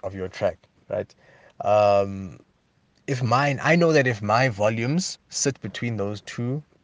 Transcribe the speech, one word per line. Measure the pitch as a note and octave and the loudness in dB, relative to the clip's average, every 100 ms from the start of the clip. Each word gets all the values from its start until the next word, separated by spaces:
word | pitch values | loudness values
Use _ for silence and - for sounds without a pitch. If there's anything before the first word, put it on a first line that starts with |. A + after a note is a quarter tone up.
of | F#2+ | -12
your | F#2+ F#2 | -10 -10
track, | - G2 E2 _ _ - | -4 -4 -4 _ _ -8
right? | G2+ G2 _ _ _ _ - | -6 -6 _ _ _ _ -8
Um, | - G#2+ G#2 G2+ G2+ G2 F#2+ - _ _ _ _ _ _ - | 2 4 6 4 2 -4 -10 -14 _ _ _ _ _ _ -6
if | C3 | -4
mine, | A#2+ B2 C#3+ C3 | 0 2 2 0
I | C#3+ | 2
know | E3+ E3+ | 4 4
that | D#3 B2+ | 4 2
if | G#2+ | 0
my | G#2 A2+ C3 | 0 2 2
volumes | G2 G#2 A2+ A#2+ E3 - - _ | 2 0 0 -2 -2 -4 -10 _
sit | - C#3+ B2+ | -4 -4 -4
between | G#2+ - A#2+ A2 | -8 -6 -6 -4
those | G2+ G#2 | -6 -6
two | - - A#2+ C#3+ - _ | -10 -8 -6 -6 -10 _